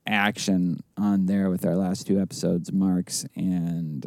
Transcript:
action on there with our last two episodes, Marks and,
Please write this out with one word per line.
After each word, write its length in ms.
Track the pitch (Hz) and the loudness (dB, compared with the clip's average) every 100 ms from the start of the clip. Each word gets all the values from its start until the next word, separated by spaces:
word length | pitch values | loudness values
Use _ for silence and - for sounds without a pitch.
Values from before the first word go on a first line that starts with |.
| - | -2
action 760 | 107 101 101 - 92 90 - - - | 2 2 0 0 2 2 -2 -6 -2
on 280 | 104 98 92 | 0 2 2
there 220 | 98 95 | 2 2
with 160 | 90 | 0
our 120 | 95 85 | 0 0
last 300 | 95 98 - | 0 -2 0
two 140 | 98 | 0
episodes, 500 | 95 - 90 87 85 | 0 -2 0 0 0
Marks 520 | 95 95 90 92 - - - | 0 2 2 -2 -6 -8 -4
and, 680 | 92 90 85 82 80 73 | -2 0 -2 -2 -4 -6